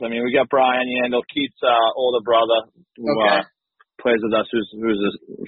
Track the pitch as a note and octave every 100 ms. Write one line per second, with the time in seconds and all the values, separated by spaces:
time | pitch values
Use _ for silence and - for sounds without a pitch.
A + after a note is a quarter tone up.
0 | A#2 A#2 A#2+ C3+ B2+ C#3 B2+ B2+ B2+ B2
1 | B2 B2 - D3 C#3 - C3 A#2 A2+ C3
2 | B2+ B2 A2 A2+ A2+ A2+ F#2 _ _ -
3 | A#2 B2 G#2 G2 G2 _ _ _ _ -
4 | B2+ A#2 G#2+ A2 G#2 A#2 G2+ G#2+ A2+ G#2
5 | G2+ - - -